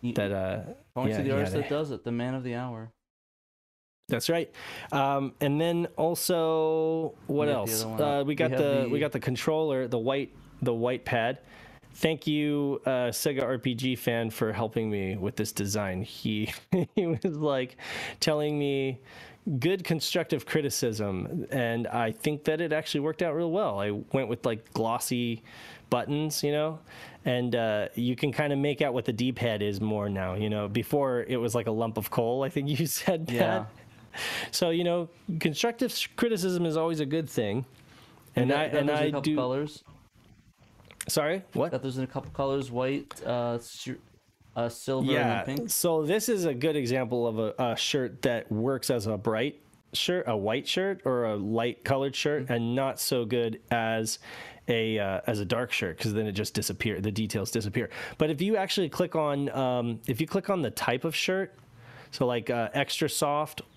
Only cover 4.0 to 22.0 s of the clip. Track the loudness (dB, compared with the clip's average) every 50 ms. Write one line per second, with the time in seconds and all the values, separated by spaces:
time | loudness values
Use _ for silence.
4 | _ -4 -2 -2 0 0 0 0 0 -2 -8 -16 -14 -14 -12 -14 -10 -2 0 2
5 | 2 2 2 0 -2 -4 -2 0 0 2 2 2 2 2 2 0 0 -2 -2 0
6 | 0 0 0 0 0 0 2 2 2 2 2 2 2 2 2 2 2 2 0 0
7 | -2 -4 -6 -10 -6 -2 0 2 2 2 2 0 0 0 -2 -2 -2 -2 0 0
8 | 2 2 2 2 2 0 0 2 2 2 2 2 2 4 4 2 2 2 0 0
9 | 0 0 -2 -2 -2 -2 -2 0 2 2 2 2 2 2 2 0 0 0 0 0
10 | 2 2 0 0 -2 -4 -8 -20 -20 -20 -8 -2 0 0 2 2 2 0 0 -2
11 | -2 0 0 2 2 0 -2 -4 -10 -20 -20 -20 -20 -20 -20 -20 -20 -20 -10 0
12 | 0 0 0 0 -2 0 0 2 2 2 2 2 2 0 -2 0 0 0 2 2
13 | 2 0 -2 2 2 4 4 4 2 2 2 2 2 0 0 2 2 2 0 2
14 | 2 4 4 4 2 2 2 2 2 2 4 2 0 2 2 2 2 2 2 2
15 | 2 0 0 0 0 -2 0 0 -2 -2 0 -2 -2 0 2 0 0 0 0 -2
16 | -4 -4 -8 -6 -2 -2 0 0 0 -2 -4 -10 -2 _ 2 2 2 2 _ 0
17 | 2 2 0 0 0 -2 0 2 2 2 2 2 0 -2 -6 -14 -12 -10 -8 -8
18 | -8 -10 -6 0 0 2 2 2 2 0 2 2 2 2 2 2 2 0 -2 -4
19 | -10 -20 -20 -20 -20 -20 -20 -8 -4 -2 -2 2 2 2 2 0 0 -2 -2 0
20 | 0 0 0 0 0 2 0 -2 -2 0 0 0 0 2 0 2 0 0 2 0
21 | 0 0 0 -2 -2 -2 -4 -4 -4 -2 -2 0 0 2 0 0 -2 0 0 0